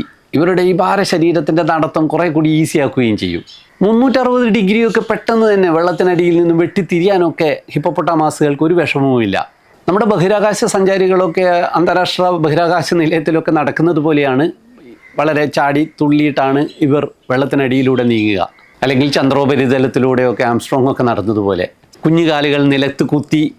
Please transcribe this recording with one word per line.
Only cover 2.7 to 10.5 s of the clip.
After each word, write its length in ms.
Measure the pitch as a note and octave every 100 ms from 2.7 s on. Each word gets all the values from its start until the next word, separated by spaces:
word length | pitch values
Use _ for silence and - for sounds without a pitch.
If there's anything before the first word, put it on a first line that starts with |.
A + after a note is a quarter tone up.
| D#3+ C3+ - A#2 G#2
ചെയ്യും. 220 | F#2 E2+ - - - _
മുന്നൂറ്ററുപത് 640 | G3 A3+ C4 C4 B3 B3 A#3+ A3
ഡിഗ്രിയൊക്കെ 440 | F#3+ A3 A3+ A3+ A3
പെട്ടെന്ന് 380 | G#3+ - A3+ A3
തന്നെ 180 | G3 F3+ D#3+
വെള്ളത്തിനടിയിൽ 580 | F3 E3 F3+ F3 F3 E3+
നിന്നും 160 | E3+ E3
വെട്ടിത്തിരിയാനൊക്കെ 880 | E3+ G3+ E3 F3 F#3+ F#3+ E3+ - D#3 - -
ഹിപ്പോപ്പൊട്ടാമസുകൾക്ക് 920 | D3+ E3+ E3 D#3+ E3 D#3 - D3 C#3+ D#3+
ഒരു 100 | F3
വിഷമവുമില്ല. 560 | C#3 C#3+ C#3 B2 G#2 F#2 - _ _ _ -
നമ്മുടെ 200 | G3 A3+
ബഹിരാകാശ 480 | G3 F#3 G#3 G#3